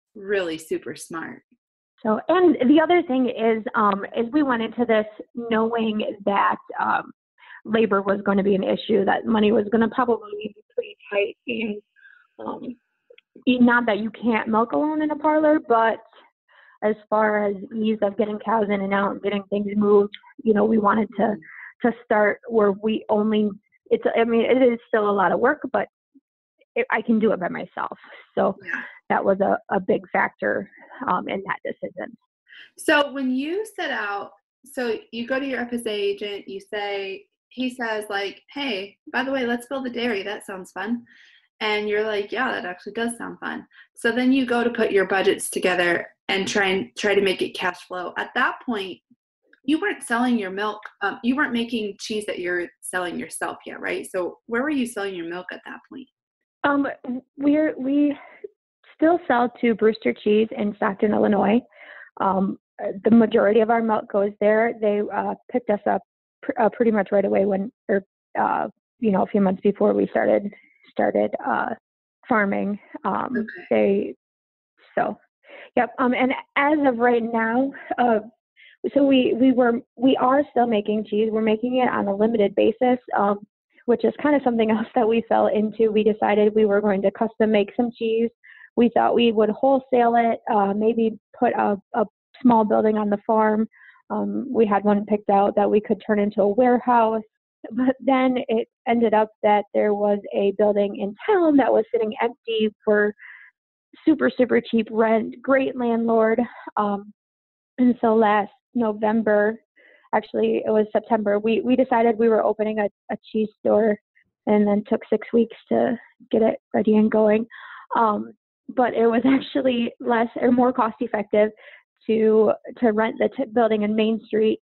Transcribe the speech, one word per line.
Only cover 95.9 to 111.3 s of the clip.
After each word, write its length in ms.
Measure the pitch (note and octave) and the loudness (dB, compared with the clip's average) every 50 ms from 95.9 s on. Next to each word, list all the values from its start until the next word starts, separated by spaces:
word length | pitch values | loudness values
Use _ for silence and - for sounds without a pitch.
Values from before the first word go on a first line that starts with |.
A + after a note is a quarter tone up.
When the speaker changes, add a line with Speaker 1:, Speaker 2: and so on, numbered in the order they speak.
| A3+ F#3+ - | -4 -4 -4
Speaker 2:
turn 120 | - G#3+ G#3 | -2 -2 0
into 240 | G3+ G3+ G#3 - F#3+ | -2 -2 0 0 0
a 60 | G3+ | 2
warehouse. 760 | G3+ G#3+ B3+ B3+ B3 A#3+ - B3 B3 A#3+ A3+ A3 A3 A3+ G#3+ _ _ _ _ _ _ _ - - A3+ | 2 2 2 2 2 2 2 2 2 4 2 2 0 -2 -6 _ _ _ _ _ _ _ -18 -10 -6
But 240 | G#3+ B3+ B3+ B3+ - | -2 0 0 -2 0
then 360 | - - C4+ C4 B3+ C4 B3+ B3 - - | 0 0 2 2 2 2 0 -2 -2 -2
it 200 | A#3 A3 A#3 - _ _ - | -2 -2 -4 -6 _ _ -4
ended 280 | - A#3 A#3+ A#3 A3 G#3+ | -2 0 2 2 2 2
up 160 | G#3+ A3 G#3+ _ _ - | 2 0 0 _ _ 0
that 220 | G#3+ G#3 G#3 G3+ _ - | 2 2 2 0 _ -2
there 200 | A3 G#3+ G#3+ G#3 | 0 0 0 0
was 240 | G3+ G#3 G#3 G3+ G3+ G3+ - - | 0 0 0 0 0 -4 -6 -4
a 180 | A3 G3+ G3+ G3 G3 | -2 0 0 0 2
building 380 | G#3+ G#3 G3+ G#3 G3+ G3+ G3+ | 2 2 2 2 0 -2 -2
in 180 | - G#3+ G3 A3+ - - | -6 -8 -8 -8 -6 -2
town 300 | - G#4+ F#4 E4+ D#4+ D4 | 0 2 4 4 4 4
that 160 | C#4 A#3+ A3+ A3 | 4 4 4 2
was 120 | G#3+ A3 - - | 2 0 0 -2
sitting 220 | A3+ A3+ G#3+ G#3+ - A3 | -2 -2 -2 -4 -2 -4
empty 480 | A#3+ B3 _ _ - A3+ A3 G#3+ G#3+ G#3 _ - | -4 -4 _ _ -6 -2 0 -2 -2 -2 _ -2
for 300 | - G#3+ G#3 G#3 G#3 G#3 _ - - - - - - _ _ _ _ _ _ _ _ _ - - | 0 2 2 2 0 -2 _ -14 -20 -20 -20 -20 -20 _ _ _ _ _ _ _ _ _ -4 0
super, 260 | - D#4 C4 B3 B3+ - | 2 2 2 2 0 2
super 240 | - B3+ G#3+ A3+ A#3+ | 2 0 2 2 0
cheap 260 | A#3 - - A3+ A3 A3+ | 0 0 0 -2 -2 0
rent, 520 | A3+ G#3+ A3+ A3 A3+ A3 A3 B3+ B3+ B3+ - | 0 0 2 2 2 0 0 -4 -8 -8 -2
great 340 | - C4+ C4+ C4+ C4 C4 | 0 0 2 0 0 -4
landlord. 640 | C4 A#3+ A#3+ A#3 A3+ A#3 A3+ A3+ A3+ A3 A3 A3+ A3 A#3 A3+ - - - - - | -4 -2 -2 0 0 0 2 2 2 2 2 2 0 -2 -4 -6 -14 -18 -10 -4
Um, 360 | - G#3 G#3 G3+ G3+ G3+ G#3 - _ _ _ _ _ _ _ _ _ _ _ _ - | -4 -2 -2 -2 -4 -8 -12 -20 _ _ _ _ _ _ _ _ _ _ _ _ 0
and 180 | B3+ B3 A#3 - | 2 2 2 2
so 140 | - A#3 A3 | 2 2 4
last 380 | A3 A3+ G#3 G#3 G#3+ G3+ - _ _ _ _ - | 4 4 4 4 2 0 -2 _ _ _ _ -4
November, 840 | B3 A#3 G#3+ G#3+ G#3 A3 G#3+ G#3+ A3+ G#3+ A3 G#3 G#3 G#3 G#3 A3+ A#3 _ _ _ _ _ _ _ _ _ _ - | -2 -2 -2 -2 -2 -2 0 0 0 2 2 2 2 2 0 -2 -4 _ _ _ _ _ _ _ _ _ _ -4
actually 480 | - - - - A3 A3 A3+ A3+ A3+ - | -4 -2 -2 -2 -2 0 0 0 0 0
it 60 | - | 0
was 160 | A3 G#3+ G#3+ G#3+ - | 2 2 2 0 0
September, 460 | G#3+ G#3+ - A#3+ A3 G#3+ G#3 | -2 -2 0 0 0 0 0